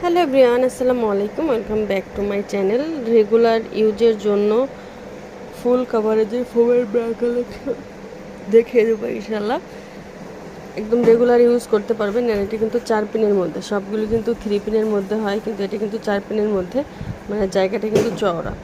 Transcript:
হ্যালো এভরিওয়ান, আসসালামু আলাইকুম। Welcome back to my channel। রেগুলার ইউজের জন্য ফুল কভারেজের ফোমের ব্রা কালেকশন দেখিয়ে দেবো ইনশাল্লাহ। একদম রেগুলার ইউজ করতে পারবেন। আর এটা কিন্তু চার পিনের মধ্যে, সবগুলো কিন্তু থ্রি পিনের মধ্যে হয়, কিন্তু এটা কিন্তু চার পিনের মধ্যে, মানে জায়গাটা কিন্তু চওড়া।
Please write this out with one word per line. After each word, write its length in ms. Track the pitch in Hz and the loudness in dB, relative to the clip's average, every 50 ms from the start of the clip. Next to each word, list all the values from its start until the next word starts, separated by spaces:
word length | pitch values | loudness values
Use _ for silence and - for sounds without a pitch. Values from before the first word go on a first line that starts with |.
| - | 0
হ্যালো 160 | 349 339 349 349 294 | 0 2 2 2 2
এভরিওয়ান, 340 | 262 269 262 247 240 247 254 254 | 6 6 6 6 6 4 2 0
আসসালামু 360 | 247 - 262 254 254 247 233 214 202 | 0 0 0 0 2 2 2 0 0
আলাইকুম। 300 | 196 202 208 - - 311 320 254 | 0 -2 -2 -4 -4 -2 0 0
Welcome 300 | 226 208 185 214 214 214 202 | -2 -2 -2 -2 -2 0 0
back 140 | 202 196 185 - - | -2 -2 -2 -6 -6
to 60 | - 202 202 | -4 -4 -2
my 100 | 202 202 202 202 | -2 -2 -4 -4
channel। 300 | - 202 196 190 208 247 285 320 330 302 240 220 233 | -2 0 0 2 2 2 0 -2 -4 -6 -2 4 4
রেগুলার 460 | 233 214 196 220 226 233 233 226 226 220 - - - | 4 6 6 6 4 6 6 4 2 0 -2 0 2
ইউজের 360 | 214 220 214 208 226 233 226 208 196 | 2 2 4 4 4 4 4 4 2
জন্য 260 | 208 202 202 208 208 208 233 262 269 - - - - - - - - - - - - - - - - - - | 2 2 4 4 4 4 2 2 0 -4 -12 -16 -16 -16 -16 -16 -16 -16 -16 -16 -16 -16 -16 -16 -16 -14 -4
ফুল 220 | - 240 247 254 254 240 | 0 2 2 2 2 0
কভারেজের 520 | - 226 208 214 220 220 220 208 220 247 247 240 | 0 0 0 2 2 2 2 0 0 -4 -4 -2
ফোমের 320 | - 233 233 240 247 240 247 208 | 2 4 4 6 4 2 2 2
ব্রা 160 | 202 240 233 233 233 - | 0 -2 -2 -2 -4 -2
কালেকশন 560 | 233 240 240 240 240 - - - - 277 - - - - - - - - - - - - - - - - 202 | -2 -2 0 -2 -4 -6 -8 -12 -8 -8 -8 -8 -8 -16 -16 -18 -16 -16 -16 -16 -16 -16 -16 -14 -8 4 4
দেখিয়ে 300 | 226 233 233 - 247 214 226 | 4 4 6 4 2 4 4
দেবো 180 | 226 208 214 233 233 226 | 2 -2 -2 -6 -6 -6
ইনশাল্লাহ। 420 | 196 196 220 214 208 208 247 320 381 - - - - - - - - - - - - - - - - - - - - - - - | -6 -6 -6 -4 -2 -2 -4 -4 -4 -8 -18 -18 -18 -18 -18 -18 -18 -18 -16 -16 -16 -16 -16 -16 -16 -16 -16 -16 -16 -12 -10 -8
একদম 200 | 214 214 226 240 240 226 | -4 0 0 4 6 6
রেগুলার 300 | 226 220 240 240 240 240 240 240 | 6 6 6 6 6 6 6 6
ইউজ 160 | 240 240 233 - - | 4 2 2 2 0
করতে 200 | 208 202 202 233 220 | 0 2 0 -2 -2
পারবেন। 240 | 214 202 196 240 247 240 220 | 0 -2 0 0 0 0 0
আর 60 | 202 202 | 0 0
এটা 120 | 196 214 214 220 | -2 -2 -2 -2
কিন্তু 140 | 220 214 240 233 - | 0 -2 -2 -2 0
চার 140 | 226 214 214 208 | 0 0 0 -2
পিনের 240 | - 226 220 208 202 196 | -2 0 2 2 2 2
মধ্যে, 180 | 180 170 151 - 185 - | 2 0 -2 -6 -6 -4
সবগুলো 320 | 208 202 196 196 208 220 214 214 220 | -4 -4 -4 -4 -4 -4 -2 0 -2
কিন্তু 180 | 226 220 226 233 220 | -2 0 -2 -4 -2
থ্রি 140 | - 220 208 208 202 | -2 -2 -2 -2 -2
পিনের 220 | - 214 220 214 220 214 | 0 0 0 0 2 0
মধ্যে 220 | 202 196 190 208 220 220 | 0 -2 -2 -2 -2 -2
হয়, 160 | 202 196 214 208 | -2 -2 -4 -4
কিন্তু 140 | 220 226 196 202 196 | -6 -6 -4 -4 -4
এটা 100 | - 214 208 | -4 -4 -4
কিন্তু 140 | 208 202 226 - - | -4 -4 -6 -4 -2
চার 120 | 202 202 202 - | -2 -2 -2 -2
পিনের 220 | 214 214 208 214 214 | -2 -2 0 0 0
মধ্যে, 240 | 190 185 185 196 254 294 - - - - - - - - - | 0 -2 -2 -2 -4 -4 -4 -8 -12 -10 -10 -10 -12 -8 -8
মানে 160 | 202 208 202 190 185 | -4 -2 -2 0 0
জায়গাটা 320 | 196 190 190 196 240 208 220 214 | 0 0 0 0 -2 -4 0 2
কিন্তু 180 | 208 208 233 196 165 | 2 2 2 -2 0
চওড়া। 320 | 220 196 170 165 151 107 - - | -2 0 0 -2 -4 -6 -8 -8